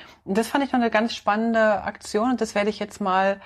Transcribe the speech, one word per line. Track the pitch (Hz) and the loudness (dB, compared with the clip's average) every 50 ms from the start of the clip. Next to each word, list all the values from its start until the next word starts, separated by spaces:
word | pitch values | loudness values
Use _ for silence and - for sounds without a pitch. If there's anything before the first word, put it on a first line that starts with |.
| - - - _ _ | -20 -20 -20 _ _
Und | - 190 | -2 -2
das | 220 233 | 0 0
fand | - - 277 277 | 0 0 -2 0
ich | 254 | 0
noch | - 247 | 0 0
eine | 233 226 | 2 2
ganz | - 214 226 226 - | 2 0 0 0 -4
spannende | - - 208 202 214 226 233 226 226 220 214 208 - - | -4 -2 0 0 0 0 0 2 4 4 4 2 0 -2
Aktion | 202 208 - - - - 214 226 262 | -6 -10 -10 -10 -4 -2 0 0 0
und | 262 233 | 0 0
das | 226 220 - | -2 -2 -2
werde | 208 202 214 | 0 0 0
ich | 208 - | -2 -4
jetzt | 208 208 - - | -8 -10 -8 -4
mal | 208 190 185 190 190 196 196 196 - | -2 0 2 2 2 2 0 -2 -8